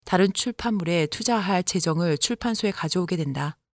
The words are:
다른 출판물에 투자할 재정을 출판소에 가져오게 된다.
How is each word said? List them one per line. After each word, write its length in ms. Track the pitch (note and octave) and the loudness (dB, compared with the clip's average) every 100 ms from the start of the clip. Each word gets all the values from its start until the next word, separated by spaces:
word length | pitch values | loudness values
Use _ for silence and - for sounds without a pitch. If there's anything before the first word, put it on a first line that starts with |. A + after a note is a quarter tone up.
| - | 0
다른 260 | F3+ F#3+ | 4 4
출판물에 760 | - B3+ - A#3+ G#3 E3 F3 D3+ | 2 -4 -4 -2 -2 0 0 0
투자할 560 | - A#3 A#3 F#3 F#3 | -2 -2 0 2 0
재정을 540 | F#3 F#3 E3 D#3+ E3+ D3 | 0 0 0 2 2 2
출판소에 540 | - B3 A#3+ A3 G#3 | 0 -2 -2 0 -2
가져오게 440 | - D#3 F#3 F3 F3 | -2 -2 0 0 -2
된다. 420 | C#3+ C3+ C#3+ - _ | -2 -2 -4 -6 _